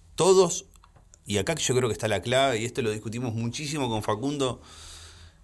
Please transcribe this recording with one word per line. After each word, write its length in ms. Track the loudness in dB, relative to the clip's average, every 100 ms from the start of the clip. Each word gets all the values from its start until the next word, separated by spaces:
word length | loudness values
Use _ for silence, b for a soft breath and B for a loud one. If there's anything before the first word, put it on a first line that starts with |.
| -12 0
todos, 500 | 4 6 6 2 -10 -18 -20 -20 -20 -16
y 140 | -4 0
acá 160 | 0
yo 200 | 0 0
creo 140 | 2 2
que 60 |
está 120 | 0 0
la 140 | 0
clave, 400 | 2 2 4 2
y 60 | -2
esto 160 | -4
lo 80 | -2
discutimos 440 | -4 -6 -6 -4
muchísimo 540 | -4 -4 -4 -6 -4 -2
con 140 | -2
Facundo 580 | -2 -2 -2 -2 -2 -4 B B B B B B B B